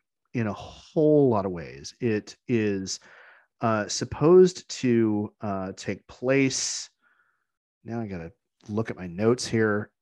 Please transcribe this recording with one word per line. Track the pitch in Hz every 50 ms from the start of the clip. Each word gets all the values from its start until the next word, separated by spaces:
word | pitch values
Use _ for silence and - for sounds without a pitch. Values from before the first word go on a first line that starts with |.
| _ _ _ _ _ _ -
in | 120 113
a | 104
whole | 95 - - - - - - - - 175 151 151 151 151 143 131
lot | 110 101 92
of | 98
ways. | 90 85 78 65 - 69 - - - _
It | 127 117 107 104 101 - - - _
is, | - 123 113 107 104 98 95 95 92 - - - - - - - - - _ _ _ _ _
uh, | - 117 110 107 104 92
supposed | - - - 120 - - 143 160 180 185 185 175 - - - - - -
to, | - 127 117 117 113 107 104 104 104 104 - _
uh, | - 104 98 95 95 95 95
take | - - - 98 90 -
place. | - - - 123 127 135 139 135 131 131 - - - - - - - _ _ _ _ _ _ _ _ _ _ _ _ _ _ _ _ _ _ _
Now | 113 113 117
I | 113
gotta | 104 95 87 82 85 - _ _ _ _ _ _ -
look | 104 107 113 -
at | 117
my | 85 92
notes | 90 85 90 107 113 123 - -
here. | - 117 113 110 107 104 104 104 - _ _